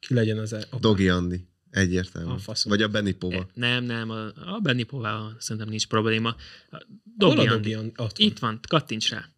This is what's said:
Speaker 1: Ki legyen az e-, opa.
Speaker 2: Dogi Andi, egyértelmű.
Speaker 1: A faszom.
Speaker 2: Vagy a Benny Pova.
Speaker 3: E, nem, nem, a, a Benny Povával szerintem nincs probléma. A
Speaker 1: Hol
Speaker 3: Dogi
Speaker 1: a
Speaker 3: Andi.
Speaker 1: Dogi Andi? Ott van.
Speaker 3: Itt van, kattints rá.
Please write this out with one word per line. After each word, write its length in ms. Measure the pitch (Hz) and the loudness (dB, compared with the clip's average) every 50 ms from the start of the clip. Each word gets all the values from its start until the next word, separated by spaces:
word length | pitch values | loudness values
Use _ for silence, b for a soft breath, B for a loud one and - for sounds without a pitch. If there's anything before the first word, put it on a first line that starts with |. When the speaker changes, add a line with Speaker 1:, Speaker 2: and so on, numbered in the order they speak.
Speaker 1:
Ki 140 | - - 127 | -2 0 2
legyen 240 | 120 113 110 107 107 | 2 2 2 0 -2
az 140 | 107 107 113 | -4 -6 -8
e-, 140 | 107 107 - | -10 -10 -10
opa. 80 | - 117 | -8 2
Speaker 2:
Dogi 300 | 104 110 107 95 98 92 | 4 4 6 6 6 4
Andi, 380 | 90 90 90 87 90 90 90 _ _ _ _ _ | 4 4 2 0 -4 -6 -8 _ _ _ _ _
egyértelmű. 600 | - 95 95 90 90 92 90 - _ - 85 85 87 | 0 2 2 4 2 0 -2 -4 _ -10 -6 -6 -6
Speaker 1:
A 60 | 90 | -6
faszom. 320 | 101 - 107 - - 104 104 | -6 -8 -4 -4 0 0 2
Speaker 2:
Vagy 100 | 101 110 | 2 2
a 60 | 107 | 2
Benny 240 | 104 110 104 101 92 - | 2 0 0 0 -2 -2
Pova. 180 | - 90 90 | -4 -4 -4
Speaker 3:
E, 100 | 92 92 92 _ | -4 -6 -8 _
nem, 300 | - 123 120 123 123 123 | -4 -2 -2 -2 -2 -2
nem, 260 | 123 117 117 113 113 | -4 -6 -6 -6 -6
a, 160 | 110 110 110 | -6 -8 -8
a 320 | 110 104 - 120 175 190 233 214 | -10 -12 -14 -12 -10 -6 -2 0
Benny 240 | 156 123 123 117 | 0 0 0 0
Povával 500 | - - 139 113 110 107 107 110 107 110 113 | -4 -6 -6 -4 -4 -4 -4 -6 -10 -12 -10
szerintem 300 | - - 110 107 110 107 | -8 -8 -8 -6 -6 -6
nincs 160 | 107 107 - | -4 -4 -4
probléma. 420 | - - 110 107 113 110 110 113 113 113 B B B B B B B | 0 0 0 2 2 2 2 0 -2 -4 B B B B B B B
A 60 | - - - _ - - _ - - 226 | -20 -20 -18 _ -20 -20 _ -20 0 4
Speaker 1:
Hol 160 | 202 180 - | 6 6 6
Speaker 3:
Dogi 120 | - - | 6 4
Speaker 1:
a 60 | 113 107 | 4 4
Speaker 3:
Andi. 180 | 113 107 107 | 2 0 -2
Speaker 1:
Dogi 40 | 110 | -4
Andi? 180 | 110 110 113 - | -4 -6 -8 -6
Ott 200 | - 120 107 - - | -6 -6 -6 0 2
van. 80 | 208 214 | 2 2
Speaker 3:
Itt 100 | 208 - | 2 0
van, 220 | - 113 110 113 - - | -4 -4 -4 -4 -4 2
kattints 420 | - 156 - - 117 110 - - | 2 2 2 2 -6 -2 -2 -2
rá. 180 | - 104 - - _ | -4 -4 -12 -14 _